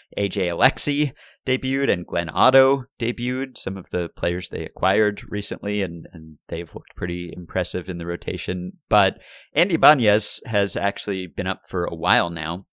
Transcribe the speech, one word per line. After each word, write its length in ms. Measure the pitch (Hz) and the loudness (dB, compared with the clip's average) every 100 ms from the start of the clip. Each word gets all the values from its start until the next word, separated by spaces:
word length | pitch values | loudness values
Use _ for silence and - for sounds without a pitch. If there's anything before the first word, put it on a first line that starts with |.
| _ - | _ -4
A 140 | 101 | -2
J 180 | 101 90 | 0 -2
Alexy 640 | 85 123 - - 143 147 - - _ - | 2 2 2 -2 0 -2 -4 -20 _ -4
debuted 460 | 131 131 135 135 | -2 -2 0 0
and 160 | 92 87 | 0 0
Glenn 220 | 87 85 | -4 -2
Otto 520 | - 117 135 135 139 120 - | 2 6 8 6 4 -2 -4
debuted, 600 | 117 113 120 127 135 123 | -4 -2 -4 -4 -6 -6
some 180 | - 98 | -8 -8
of 140 | - | -4
the 180 | 92 85 - | -4 -4 -2
players 320 | 87 90 - | -2 -2 -4
they 160 | 87 | -8
acquired 580 | 82 - 92 101 107 104 - | -8 -2 2 4 2 0 -6
recently, 520 | 104 - - 104 104 | -6 -6 -6 -4 -2
and, 260 | 92 85 82 | -2 -6 -12
and 260 | 82 80 76 - | -16 -16 -16 -10
they've 260 | 82 85 | -8 -8
looked 220 | - - - | -12 -14 -6
pretty 340 | 90 87 87 87 | -4 -4 -6 -10
impressive 540 | 87 95 90 92 90 | -6 -2 -2 -4 -4
in 80 | 87 | -6
the 80 | 85 | -4
rotation. 680 | 85 - 90 - 92 90 - - | -6 -4 -6 -4 -4 -6 -10 0
But 340 | 107 98 - - - _ | 2 2 0 -12 -20 _
Andy 220 | - 196 156 | 0 0 4
Ibanez 640 | 135 147 110 104 - - - | 6 6 6 4 2 -8 -2
has 320 | 107 101 - | 0 0 0
actually 500 | 98 - - 95 92 | -2 -2 -4 -4 -4
been 180 | - 92 | -4 -4
up 180 | 92 - | -4 -4
for 160 | 92 | -4
a 100 | 87 | -2
while 360 | 85 85 117 87 | -2 2 2 2
now. 380 | 82 78 85 - | -2 -6 -6 -10